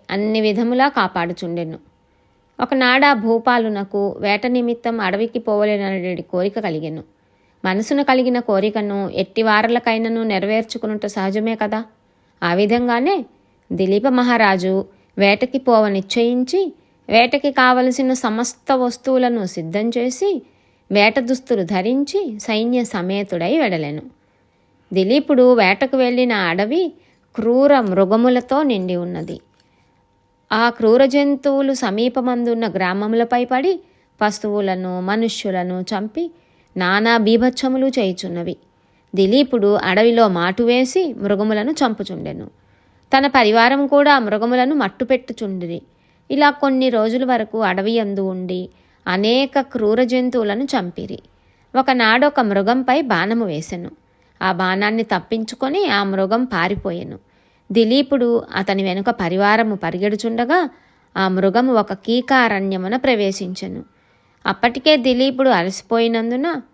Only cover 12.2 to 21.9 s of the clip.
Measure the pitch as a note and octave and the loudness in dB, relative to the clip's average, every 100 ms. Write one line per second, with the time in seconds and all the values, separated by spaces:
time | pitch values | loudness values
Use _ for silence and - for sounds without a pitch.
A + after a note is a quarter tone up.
12.2 | _ - F3 F3+ G#3 A#3+ B3 A#3+ C#4+ G4 | _ -6 -2 2 2 2 0 0 0 -2
13.2 | A#3 _ _ _ - F3 F#3+ G3+ C4 B3+ | -4 _ _ _ -8 -2 0 2 2 2
14.2 | B3 A#3 G#3 F#3+ F#3 F#3+ G3 _ _ - | 2 2 2 2 0 -2 -4 _ _ 0
15.2 | G3 G#3 C4 C4+ C4 A3+ G#3 G3 G3 A#3+ | 2 2 0 -2 2 4 4 0 -2 0
16.2 | A#3 B3 B3+ F4+ F#4 - _ _ - A3 | 0 0 0 0 -2 -6 _ _ 0 2
17.2 | B3 C#4+ C#4+ C4+ B3+ B3+ B3+ B3 C4 B3+ | 4 0 0 2 4 4 2 0 0 0
18.2 | A#3+ A3 B3 - - C4 B3 A#3+ C4+ C4 | -2 -2 -4 -6 -2 0 0 -4 0 2
19.2 | B3 A#3 F#3 - D#3+ G3 A3+ A#3+ B3 B3+ | 2 0 -4 -6 -6 -4 -2 -2 -4 -2
20.2 | G4+ D#4+ - _ _ _ - G3+ G#3 B3 | -2 -2 -8 _ _ _ -2 2 2 2
21.2 | A#3+ C4 - A#3 E3+ G3 G3 | -2 -4 -2 -2 -2 -2 0